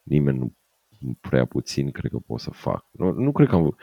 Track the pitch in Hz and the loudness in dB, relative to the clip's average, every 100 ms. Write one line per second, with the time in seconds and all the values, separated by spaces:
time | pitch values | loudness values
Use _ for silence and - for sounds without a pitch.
0 | - 73 69 65 62 - _ _ _ - | 0 2 4 0 -2 -8 _ _ _ -14
1 | 65 60 - 65 62 64 - - 69 - | -10 -10 -2 0 0 -2 -6 -4 -4 -4
2 | - - - 57 - - - 50 _ - | -6 -6 -8 -10 -10 -10 -6 -6 _ -4
3 | 92 - 135 143 147 92 78 - | -4 0 0 4 4 6 2 0